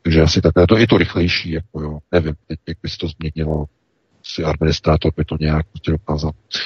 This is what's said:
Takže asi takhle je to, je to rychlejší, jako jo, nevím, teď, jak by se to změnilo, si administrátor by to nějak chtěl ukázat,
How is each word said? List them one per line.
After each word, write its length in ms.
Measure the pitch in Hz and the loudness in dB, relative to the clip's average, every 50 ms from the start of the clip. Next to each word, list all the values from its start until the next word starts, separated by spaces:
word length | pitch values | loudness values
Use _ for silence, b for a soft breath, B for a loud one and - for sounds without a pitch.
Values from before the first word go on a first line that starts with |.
| - | -2
Takže 180 | 85 80 82 | 2 4 4
asi 200 | 78 78 - 92 | 4 4 4 4
takhle 220 | - 82 80 90 87 | 2 4 6 6 6
je 40 | |
to, 100 | 87 - | 6 6
je 100 | 110 117 | 4 6
to 100 | 110 - | 6 4
rychlejší, 540 | - - - - 92 87 90 - - - 87 | 4 2 2 0 0 0 0 0 -2 -4 -6
jako 300 | 80 80 - _ - 78 | -6 -6 -8 _ -10 -8
jo, 180 | 76 76 76 73 - _ | -8 -8 -8 -10 -4 _
nevím, 220 | - 87 78 78 76 - _ | 0 0 0 0 -4 -8 _
teď, 120 | - 80 - _ | -12 -12 -10 _
jak 100 | - 85 - - | -12 -12 -10 -10
by 60 | - | -12
se 80 | - | -8
to 100 | - - | -6 -8
změnilo, 580 | 82 78 - 80 80 - 80 78 76 78 76 73 - _ _ _ _ _ _ _ _ _ _ - | -8 -6 -8 -8 -8 -6 -4 -4 -2 -2 -4 -4 -8 _ _ _ _ _ _ _ _ _ _ -18
si 200 | - - - 82 | -12 -8 -4 -4
administrátor 680 | 78 76 - 82 78 76 - - 82 78 - - 80 - | -2 -2 0 0 0 0 0 0 0 2 2 0 0 -2
by 80 | - 76 | -2 -4
to 120 | - 78 76 | -4 -4 -4
nějak 260 | 78 76 76 78 80 - - | -2 0 0 -2 -2 -6 -10
chtěl 180 | 82 - - 80 | -8 -4 -4 -4
ukázat, 400 | 78 - - 78 73 78 78 73 - _ B B B B | -2 -4 -4 -4 -4 -4 -6 -6 -8 _ B B B B